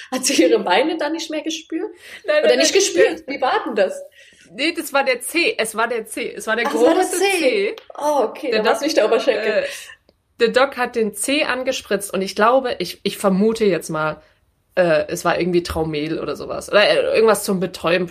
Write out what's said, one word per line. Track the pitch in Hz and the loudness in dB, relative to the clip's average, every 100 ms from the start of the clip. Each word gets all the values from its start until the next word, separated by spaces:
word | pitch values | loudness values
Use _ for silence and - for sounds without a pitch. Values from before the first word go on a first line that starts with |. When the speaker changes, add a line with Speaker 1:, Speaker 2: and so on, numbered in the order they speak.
| - | -8
Speaker 1:
Hat | 254 - | -4 0
sie | 277 | 4
ihre | - 220 | 4 4
Beine | 196 190 302 330 | 2 2 2 -2
dann | 302 | -4
nicht | 330 - | -4 -6
mehr | 311 | -6
gespürt? | 311 - - 330 427 - - - 403 | -6 -8 -8 -8 -8 -12 -20 -10 -2
Speaker 2:
Nein, | - | 2
Speaker 1:
Oder | - | 4
Speaker 2:
nein, | 247 | 4
Speaker 1:
nicht | 311 | 4
Speaker 2:
nein. | 392 | 2
Speaker 1:
gespürt? | - 339 - - - | 2 4 2 2 -8
Wie | 277 | -4
war | 262 403 294 | 0 0 -2
denn | |
das? | 208 185 - - _ - _ - | 0 0 -2 -16 _ -20 _ -16
Speaker 2:
Nee, | 202 311 | -4 -4
das | 330 - | -4 -2
war | 277 | 0
der | 262 240 | 0 -2
C. | - 330 302 - | -2 0 0 0
Es | 220 | -4
war | 208 233 | -2 -2
der | 233 214 | -2 -6
C. | 285 226 - | -8 -8 -8
Es | 220 | -4
war | 220 | -2
der | 254 | 0
Speaker 1:
Ach, | |
es | 302 | 4
war | 247 | 4
der | 359 | 4
Speaker 2:
große | 370 349 | 2 0
Speaker 1:
C. | 392 370 | 0 2
Speaker 2:
C. | 269 214 202 - - - | 2 0 -2 -6 -14 -4
Speaker 1:
Oh, | 294 285 | 0 0
okay, | 220 - 277 | 0 -4 -2
Speaker 2:
Der | 220 | 0
Speaker 1:
dann | 220 | 2
war's | 277 | 0
Speaker 2:
Doc, | 294 | 0
Speaker 1:
nicht | - | 2
der | 214 | 2
Oberschenkel. | 226 269 214 220 | 2 2 0 0
Speaker 2:
äh, | 208 - - - - _ _ _ - | -2 -2 -6 -16 -20 _ _ _ -2
der | 233 | 2
Doc | 247 277 247 | 4 2 0
hat | 240 240 | -4 -2
den | 214 | -4
C | 208 - 285 | -4 -2 0
angespritzt | - 254 262 262 - 196 - | 0 -2 -4 -6 -4 -4 -4
und | 190 | -6
ich | 190 - | -4 0
glaube, | 220 262 254 - | 4 4 0 -4
ich, | 175 - | -8 -6
ich | 196 - | -8 -2
vermute | 202 190 220 226 | 0 2 2 2
jetzt | 208 160 - | 2 0 -2
mal, | 156 156 151 _ _ _ _ _ | -4 -4 -6 _ _ _ _ _
äh, | - 175 156 - | 0 2 2 0
es | 165 | -2
war | 175 - | -2 0
irgendwie | 175 175 | 0 0
Traumel | 175 165 160 151 156 160 | 0 -4 -4 -4 -4 -6
oder | 151 | -6
sowas. | 143 143 147 - | -8 -8 -10 0
Oder, | 202 170 | 4 4
äh, | 156 76 | 4 2
irgendwas | 127 220 208 | 4 4 2
zum | - 185 | 0 -2
Betäuben, | 185 - 165 180 175 | -4 -4 0 0 -2